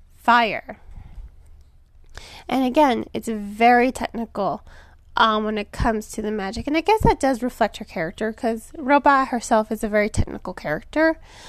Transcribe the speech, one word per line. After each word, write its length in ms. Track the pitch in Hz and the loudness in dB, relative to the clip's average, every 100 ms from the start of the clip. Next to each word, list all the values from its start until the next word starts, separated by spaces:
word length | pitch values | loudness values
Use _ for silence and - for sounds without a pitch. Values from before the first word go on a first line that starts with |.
| - - | -20 -4
fire. 640 | - 240 226 160 - - - - - - - - - - - _ _ _ - - - - - | 2 4 2 -2 -10 -18 -20 -20 -18 -18 -18 -20 -20 -20 -20 _ _ _ -20 -20 -20 -18 -6
And 160 | 254 | -2
again, 420 | 254 247 294 226 - | 0 4 4 2 -4
it's 140 | - 220 | -8 -8
very 600 | 220 202 208 233 240 254 | -8 -8 2 4 6 4
technical, 760 | 240 - 226 226 - 190 143 - - - - - - | 0 -6 -8 -8 -4 -4 -4 -10 -20 -20 -20 -6 0
um, 280 | 226 214 | 2 2
when 120 | 214 214 | -2 -4
it 160 | 202 | -6
comes 380 | - 240 220 214 | -4 -2 -2 -4
to 120 | - | -8
the 80 | 214 | -6
magic. 360 | 214 190 226 233 | -4 -6 -8 -2
And 100 | 311 | 0
I 60 | |
guess 200 | 330 427 | 2 4
that 160 | 453 370 | 4 2
does 240 | 269 247 | 2 0
reflect 360 | 247 - 208 - | -4 -2 -2 -2
her 60 | |
character, 480 | 214 - 165 - 220 | -10 -6 -6 -4 -6
'cause 380 | 220 226 226 - 320 | -4 -4 -4 -8 -8
Roba 500 | 262 285 285 277 269 | 2 4 4 4 2
herself 460 | 240 - 226 220 | -4 0 0 2
is 100 | 220 | -4
a 60 | 220 | -2
very 220 | 214 208 | 0 2
technical 420 | - - - - | 0 -2 -4 -12
character. 680 | 185 160 151 - 302 320 320 - - | -10 -6 -6 -4 0 2 0 -8 -20